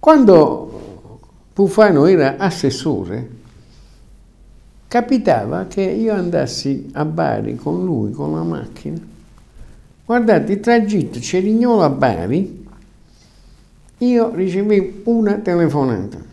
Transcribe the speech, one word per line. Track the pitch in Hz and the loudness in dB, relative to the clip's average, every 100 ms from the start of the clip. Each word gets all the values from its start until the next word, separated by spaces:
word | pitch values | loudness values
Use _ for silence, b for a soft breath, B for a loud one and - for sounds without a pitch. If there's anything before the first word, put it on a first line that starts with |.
Quando | - 311 233 180 147 - - 107 - - - - - - _ | 6 6 8 8 6 2 -8 -16 -18 -20 -20 -20 -20 -20 _
Pufano | - 196 196 214 160 151 | 0 0 6 6 6 4
era | 190 135 135 | 4 2 0
assessore, | 190 - 139 127 160 113 90 107 123 - - b b b b b b - - _ - - - - - | -4 -2 -4 -2 -4 -4 -6 -10 -12 -16 -20 b b b b b b -20 -20 _ -20 -20 -20 -20 -4
capitava | 240 240 262 208 127 104 160 185 | -2 0 0 2 0 0 -6 -6
che | - | -4
io | 190 196 226 | -2 -2 -2
andassi | 202 175 170 135 - 139 139 - | -2 -2 -2 -4 -6 -6 -6 -6
a | - | -8
Bari | 151 156 156 107 110 120 | -6 -2 -2 -2 -6 -8
con | 151 175 | -6 -4
lui, | 185 143 104 | -2 -2 -4
con | 135 147 | -6 -6
la | 160 | -6
macchina. | 165 160 117 - 143 165 - - - - b b b b b b - | -6 -6 -10 -14 -12 -12 -14 -20 -20 -20 b b b b b b -2
Guardate, | 240 226 185 - | 0 4 2 2
il | 202 | -4
tragitto | 233 240 202 208 123 120 | 2 0 2 -2 -2 -6
Cerignola | 123 180 190 220 240 226 | -4 -2 0 0 2 2
a | 156 | 2
Bari, | 135 131 90 87 143 196 - - - - _ b b b b b b b b _ _ | 2 0 -2 -2 -2 -4 -10 -20 -20 -20 _ b b b b b b b b _ _
io | 247 240 226 | 0 2 0
ricevevo | - 185 180 208 202 185 - - | -2 -2 -2 2 2 0 -6 -2
una | 233 208 | 0 2
telefonata. | 202 185 175 165 143 135 107 98 - - | 0 0 2 2 0 -2 -2 -6 -12 -20